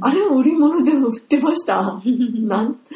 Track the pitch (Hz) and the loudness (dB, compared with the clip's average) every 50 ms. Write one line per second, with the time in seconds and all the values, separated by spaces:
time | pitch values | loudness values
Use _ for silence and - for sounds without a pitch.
0 | - 269 302 381 415 392 277 262 254 294 330 311 294 294 330 349 247 277 311 269 | -2 0 0 0 0 2 2 2 2 2 2 4 2 2 2 2 2 2 2 2
1 | 262 233 226 - - _ 277 285 294 302 339 339 - - 190 190 190 196 202 - | 0 0 -2 -6 -2 _ 0 0 2 0 -2 -2 -2 -2 -2 -2 -2 -4 -6 -4
2 | - 247 247 247 247 226 214 220 220 208 190 214 226 247 247 - _ _ - | -2 -2 0 0 -2 -2 -2 -4 -4 -2 -2 -2 -2 -2 -4 -8 _ _ -20